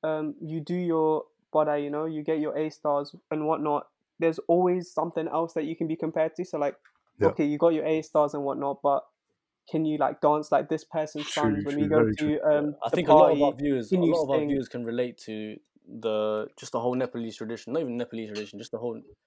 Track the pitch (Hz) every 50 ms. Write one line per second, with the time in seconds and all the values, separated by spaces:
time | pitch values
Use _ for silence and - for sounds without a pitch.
0 | - 160 156 156 156 151 147 - - 156 156 165 147 - 175 180 180 175 165 160
1 | 156 156 156 156 - _ _ _ _ _ - 151 156 147 147 147 147 143 143 147
2 | 156 160 160 151 151 147 160 156 151 151 - 147 156 156 151 - _ 151 143 143
3 | 143 143 - - _ _ - 156 151 151 160 151 147 156 147 147 - _ _ _
4 | _ _ _ _ 165 165 160 - - _ 170 175 180 180 180 185 175 - - -
5 | 156 170 165 170 160 160 - 156 165 165 - 170 156 147 160 - 170 160 160 160
6 | - 156 156 170 160 160 - - 180 - - 156 147 143 - _ _ - _ _
7 | _ _ _ _ 196 - - - 160 143 147 147 - 170 165 156 151 156 160 160
8 | 151 - _ 156 151 143 147 147 143 139 135 - 143 139 139 - _ 147 139 139
9 | - _ _ _ _ _ _ _ _ _ _ _ _ - - 151 160 156 151 151
10 | 147 127 - - - 151 147 151 151 - - 139 139 147 165 156 - _ - 165
11 | 156 151 - 151 147 - - 160 147 110 107 101 101 139 143 147 - - 156 156
12 | - 110 - - - 151 151 - - 151 151 147 147 151 147 - - 117 - 165
13 | 175 151 156 151 156 151 160 143 143 147 143 123 143 147 139 131 117 104 190 185
14 | 175 165 165 170 156 135 139 151 151 147 143 139 127 117 - 123 120 117 117 120
15 | 127 123 117 - - - 110 107 107 107 107 - _ _ _ _ _ - - 117
16 | 110 113 107 107 107 107 107 107 107 - _ - - 120 - 123 113 123 123 127
17 | 131 123 - 123 117 113 104 - 117 107 117 110 - - 120 160 165 127 120 120
18 | 120 117 - 113 113 107 107 104 107 101 - 101 - - - 110 117 120 113 113
19 | 117 - - _ _